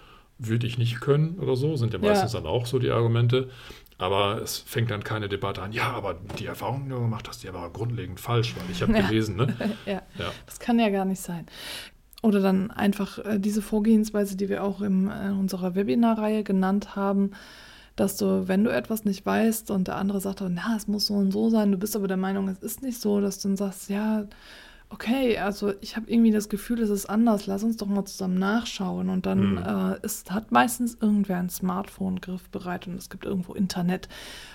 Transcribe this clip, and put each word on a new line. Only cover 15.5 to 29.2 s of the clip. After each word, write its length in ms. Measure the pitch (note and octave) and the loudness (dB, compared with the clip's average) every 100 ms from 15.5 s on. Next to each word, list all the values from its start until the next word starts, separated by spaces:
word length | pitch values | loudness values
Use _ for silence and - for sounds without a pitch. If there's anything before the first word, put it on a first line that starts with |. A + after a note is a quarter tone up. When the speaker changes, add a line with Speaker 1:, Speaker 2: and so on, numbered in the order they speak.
| F#3 F#3 | -2 -2
Speaker 2:
Webinarreihe 680 | F3+ G#3 B3 A#3 A3 G#3+ G#3+ | 0 2 4 4 4 2 0
genannt 540 | G#3 F#3+ F#3+ G3+ - G3+ | 2 2 4 2 -2 -2
haben, 360 | G3 G3 G3 G3 - - - - - - | 0 2 0 -2 -18 -20 -20 -20 -12 -2
dass 200 | G3 - | -2 0
du, 320 | G3 F#3+ F#3 | 0 2 2
wenn 160 | F#3+ | 2
du 60 | A3+ | 4
etwas 320 | - - A3 | 2 -2 -2
nicht 200 | G#3 G3 - | -2 -2 0
weißt 440 | G3 A3+ A3+ - | 2 2 2 -2
und 160 | G3 F#3 | -2 0
der 80 | - | -2
andere 240 | G3 G3+ | -2 -2
sagt, 220 | G3 F#3+ F#3+ | -4 -4 -4
"Na, 260 | F3 G#3+ A3 | -2 -2 -2
es 120 | G#3 | -2
muss 180 | G#3 G#3 | -2 0
so 80 | |
und 160 | G3+ G3 | 2 2
so 180 | G3+ A3+ | 4 4
sein", 200 | A3+ G#3 | 4 4
du 80 | F#3+ | 2
bist 160 | G#3+ | 0
aber 140 | G#3+ G3 | -2 0
der 80 | F#3 | 0
Meinung, 320 | F#3+ G3 G3 | 0 0 -2
es 100 | F#3+ | -4
ist 220 | G#3+ - | -8 -8
nicht 180 | C4+ A#3 | -6 -2
so, 200 | G#3 G3+ | 0 2
dass 180 | G3+ G3 | 0 -2
du 80 | G3+ | -2
dann 80 | G3 | 0
sagst, 320 | G3+ - - | -2 -6 -4
"Ja, 340 | G3+ G#3+ G#3+ G#3 - - - - - - | -2 0 0 -2 -12 -20 -20 -20 -20 -20
okay, 480 | - G#3+ C4+ B3+ F3+ | -8 -2 2 2 2
also 340 | F#3 G3+ G#3 G3+ | -2 -2 -4 -4
ich 140 | - A3+ | -6 -8
habe 140 | A3+ | 0
irgendwie 200 | A#3 A3+ | 6 6
das 180 | G#3+ G#3 | 6 2
Gefühl, 320 | G3+ - A#3 | -6 -2 0
es 80 | G#3+ | 2
ist 160 | G3+ - | 0 0
anders, 400 | G#3 A#3 G3+ G3+ | 4 4 4 0
lass 160 | G3 | 0
uns 140 | A3+ A3+ | 0 -2
doch 100 | G3 | 0
mal 180 | G3+ F#3+ | 0 -2
zusammen 320 | - F#3 F#3 | -4 -2 2
nachschauen." 720 | F#3+ A#3 A#3 - F#3 F3+ F#3 | 2 0 -2 -4 -4 -2 -2
Und 160 | F#3 | -2